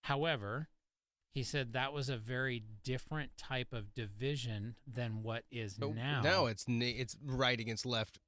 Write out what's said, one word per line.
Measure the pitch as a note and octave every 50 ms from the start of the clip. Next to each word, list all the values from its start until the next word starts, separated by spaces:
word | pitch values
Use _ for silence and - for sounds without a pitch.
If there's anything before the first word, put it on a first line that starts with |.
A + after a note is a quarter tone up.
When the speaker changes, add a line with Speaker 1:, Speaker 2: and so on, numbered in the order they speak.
| -
Speaker 1:
However, | - C#3+ C#3 D3+ E3 D#3 B2+ G2+ G2+ A2 C#3 D#3+ - _ _ _ _ _ _ _ _ _ _ _ _ _
he | C#3 B2
said | - - D3 C3 A#2 A2
that | C3 B2+ C#3 D3
was | D3 C3 B2+
a | C3+
very | A2+ G#2 A2+ B2+ B2 C3 C3 B2 A#2 G#2+ G#2+ A2 G#2 -
different | C3 B2+ B2 - - D3+ D#3 C#3+ B2+ -
type | - - - C3+ B2+ B2 -
of | - A#2 G#2 G#2 -
division | - A2+ G2+ G2+ G#2 B2 C3+ D3 C#3 A#2+ A#2+ A2+ G#2 G2+ A#2 A#2 - -
than | C#3 A#2+ B2 A#2+ A#2 A2 A2
what | G#2+ A2+ A2+ A#2 - _
is | - A#2+ A2+ G2+ F#2+
Speaker 2:
But | G#2+ C#3 C#3 D3+
Speaker 1:
now. | C#3+ B2 C#3 D3 C3 A#2+
Speaker 2:
now | D3 F#3 F#3+ D#3
it's | A#2+ A2 - -
na-, | - B2 A#2 A#2+
it's | B2 A#2+ A#2 B2+ A2+ - - -
right | C#3+ C3 B2+ C3 B2 B2 A2+
against | A2+ A2+ A2+ G#2 -
left | B2+ A#2+ A2+ A2 - - - _